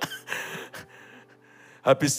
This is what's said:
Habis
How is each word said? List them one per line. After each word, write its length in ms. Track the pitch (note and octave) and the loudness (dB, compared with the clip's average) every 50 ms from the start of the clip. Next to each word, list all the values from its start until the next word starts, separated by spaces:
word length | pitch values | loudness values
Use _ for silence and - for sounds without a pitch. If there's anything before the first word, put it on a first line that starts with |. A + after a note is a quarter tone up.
| - - - - - - - - - - - - - - - - - - - - - - - - - - - - - - - - - - - - - | -6 -6 -6 -12 -10 -8 -8 -8 -8 -8 -10 -12 -12 -12 -14 -16 -16 -16 -20 -20 -20 -20 -20 -20 -20 -20 -20 -20 -20 -20 -20 -20 -20 -20 -20 -2 4
Habis 300 | B2 C3+ - - D3 B2 | 4 4 6 6 0 2